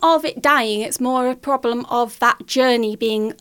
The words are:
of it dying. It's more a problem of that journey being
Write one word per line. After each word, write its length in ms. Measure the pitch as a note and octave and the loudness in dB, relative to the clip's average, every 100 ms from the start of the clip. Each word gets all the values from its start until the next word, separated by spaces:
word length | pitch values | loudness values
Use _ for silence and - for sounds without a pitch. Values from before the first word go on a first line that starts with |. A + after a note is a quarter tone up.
of 220 | E4 D#4+ | 2 2
it 180 | D#4 - | 0 -2
dying. 380 | C#4+ C#4+ A3 G#3+ | 2 2 2 -2
It's 220 | A3+ - | -4 -4
more 280 | B3+ B3+ B3+ | -2 0 -2
a 60 | B3+ | -4
problem 500 | - C4 A#3+ A#3+ - | -2 -2 -2 -4 -2
of 280 | A#3+ A#3 - | -2 -2 0
that 260 | A#3+ - - | 0 0 -2
journey 500 | C4 B3+ A#3+ A3 G#3+ | 2 2 2 0 -2
being 380 | A3+ G#3+ A3 - | -2 0 -2 -4